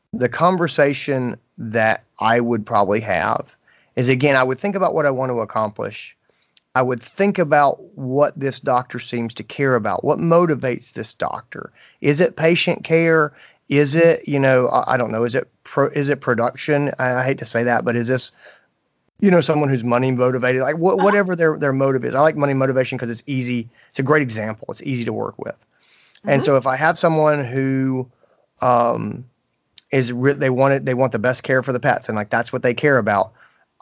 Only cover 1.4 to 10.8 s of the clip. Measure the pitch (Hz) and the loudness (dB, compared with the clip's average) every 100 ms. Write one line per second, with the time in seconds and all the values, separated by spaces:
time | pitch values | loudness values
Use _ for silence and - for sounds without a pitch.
1.4 | _ - 113 113 110 - _ - 110 120 | _ -12 -4 0 0 0 _ -2 0 2
2.4 | 120 113 104 107 98 107 107 87 107 - | 2 -2 0 0 2 0 0 -2 -2 -4
3.4 | - _ _ _ _ 123 123 127 143 135 | -6 _ _ _ _ -2 0 2 4 4
4.4 | 127 131 202 190 180 160 143 131 131 120 | 2 -2 -4 -2 -2 0 0 -2 -4 -4
5.4 | 104 110 107 110 104 - - _ _ _ | -4 -4 -4 -6 -10 -10 -18 _ _ _
6.4 | _ _ _ 127 127 120 - - 202 190 | _ _ _ 0 0 -2 -6 -2 0 0
7.4 | 147 147 143 - - 151 127 139 147 151 | 2 4 4 0 -8 -12 -4 0 0 0
8.4 | 135 - 139 123 123 120 - 120 117 - | -6 -4 -2 -2 -2 -10 -8 -6 -6 -8
9.4 | 110 - 135 120 104 90 139 - 170 170 | -10 -2 0 2 0 -2 -2 0 2 4
10.4 | 170 127 131 120 | 2 0 -4 -6